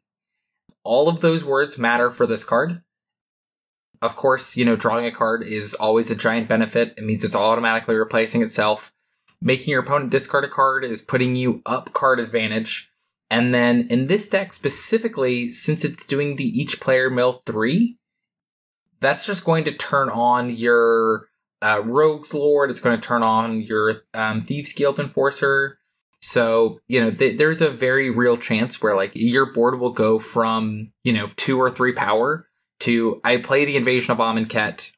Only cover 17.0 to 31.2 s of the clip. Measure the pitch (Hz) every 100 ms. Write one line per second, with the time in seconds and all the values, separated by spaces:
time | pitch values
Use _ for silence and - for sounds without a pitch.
17 | 131 123 127 127 - 107 113 175 240 -
18 | _ _ _ _ _ _ _ _ _ _
19 | 135 151 - 190 - 160 151 - - 143
20 | 131 117 120 123 123 113 117 120 117 113
21 | 113 110 - _ _ _ 107 104 113 131
22 | 156 151 - 151 147 147 139 120 123 113
23 | - 120 113 113 113 110 107 107 107 110
24 | _ 113 110 110 - 143 139 - 143 139
25 | 143 139 135 - 139 139 135 - _ _
26 | _ _ - 127 117 113 113 - - 123
27 | 113 98 131 117 151 160 156 120 127 131
28 | 135 117 123 120 - 110 120 - 110 98
29 | 98 101 117 127 135 117 120 127 123 123
30 | 110 110 - 120 113 113 110 107 107 _
31 | 127 110